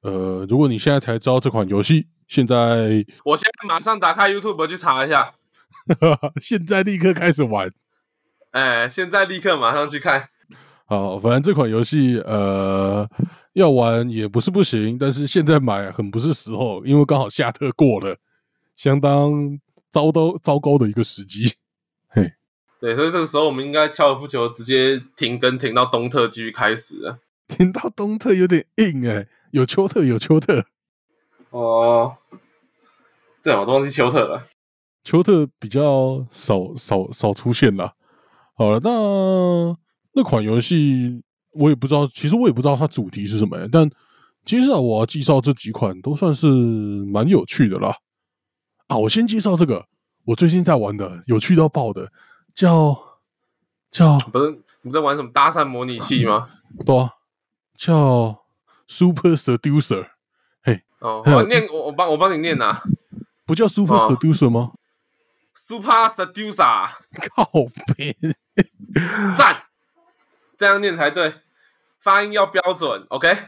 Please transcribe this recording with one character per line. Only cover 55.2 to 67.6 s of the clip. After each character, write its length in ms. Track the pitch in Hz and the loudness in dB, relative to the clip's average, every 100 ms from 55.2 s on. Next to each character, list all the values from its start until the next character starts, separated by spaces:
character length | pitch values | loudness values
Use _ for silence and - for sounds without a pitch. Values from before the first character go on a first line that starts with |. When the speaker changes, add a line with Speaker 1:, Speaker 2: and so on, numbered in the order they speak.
Speaker 2:
么 80 | 127 | -2
搭 200 | 127 143 | 2 2
讪 120 | 165 | 2
模 220 | 143 123 127 | -4 -4 -8
拟 140 | 120 | -8
器 260 | - 135 117 | -4 -2 2
吗？ 240 | 107 123 _ _ - | 0 -2 _ _ -8
Speaker 1:
对 140 | - 131 | 0 2
啊， 140 | 127 _ _ _ _ _ _ _ | 2 _ _ _ _ _ _ _
叫 680 | - 165 139 123 113 107 _ _ _ _ _ | 0 4 4 4 0 -4 _ _ _ _ _
Super 460 | - 180 160 175 | 0 2 4 2
Seducer。 760 | 160 - 120 151 147 - 98 90 _ _ _ _ _ | 0 0 -2 0 0 0 -4 -6 _ _ _ _ _
嘿。 180 | - 104 _ _ | -2 -2 _ _
Speaker 2:
哦， 240 | 117 110 | -8 -2
Speaker 1:
还 60 | 143 | 4
有 40 | 139 | 4
Speaker 2:
我 60 | |
念， 240 | 202 240 220 | 6 2 0
我， 140 | 156 147 | -6 -8
我 60 | |
帮， 180 | 147 175 | -2 0
我 80 | 151 | 2
帮 160 | 190 | 0
你 60 | 170 | 0
念 200 | 165 143 | -2 -2
啊。 220 | 110 107 - - _ - - _ - | -2 -2 -4 -6 _ -20 -20 _ -6
Speaker 1:
不 80 | |
叫 140 | 160 220 | 0 0
Super 260 | - 196 | 2 2
Speaker 2:
哦。 160 | 123 110 | 4 4
Speaker 1:
Seducer 400 | 123 160 156 131 | 2 2 2 2
吗？ 220 | 117 120 _ _ _ _ _ _ _ _ | 2 -4 _ _ _ _ _ _ _ _
Speaker 2:
Super 540 | - - 220 208 226 226 | -20 -16 -10 0 2 2
Seducer。 840 | 220 180 196 214 196 139 107 95 - _ - - - | 0 -8 -8 -12 0 0 2 -2 -8 _ -14 -8 -2
Speaker 1:
靠 120 | 208 160 | 0 0